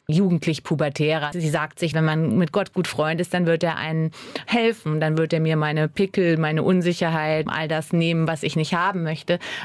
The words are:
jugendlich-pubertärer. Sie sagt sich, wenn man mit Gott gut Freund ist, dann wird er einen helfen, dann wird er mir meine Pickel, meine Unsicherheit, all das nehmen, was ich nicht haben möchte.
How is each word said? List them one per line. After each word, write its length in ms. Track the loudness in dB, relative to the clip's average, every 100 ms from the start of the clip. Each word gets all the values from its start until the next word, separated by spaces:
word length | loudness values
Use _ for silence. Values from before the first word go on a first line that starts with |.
| 0
jugendlich-pubertärer. 1200 | 2 4 2 0 -4 -2 -2 -2 0 0 0 -2
Sie 160 | -2 -2
sagt 300 | 0 -2 -4
sich, 140 | -2
wenn 120 | 0 0
man 320 | 2 2 2
mit 140 | 2
Gott 220 | 0 -2
gut 140 | -2 -2
Freund 320 | -2 -2 -2
ist, 140 | -2
dann 120 | 0 2
wird 180 | 2
er 140 | 0 -2
einen 340 | -4 -2 -2 -4 -12 -12 -2
helfen, 540 | 0 2 0 -2 0
dann 180 | 0 2
wird 160 | 2
er 60 | 2
mir 180 | 2 2
meine 300 | 0 0 0
Pickel, 500 | 0 0 2 2 2
meine 260 | 2 0
Unsicherheit, 840 | 2 2 2 0 0 0 0 0 0
all 180 | -2 -2
das 240 | -2 0
nehmen, 360 | 0 2 0 0
was 160 | -2
ich 120 | -2 -2
nicht 180 | 0
haben 300 | 0 0 -2
möchte. 360 | -4 -4 -2 -4 -4 -10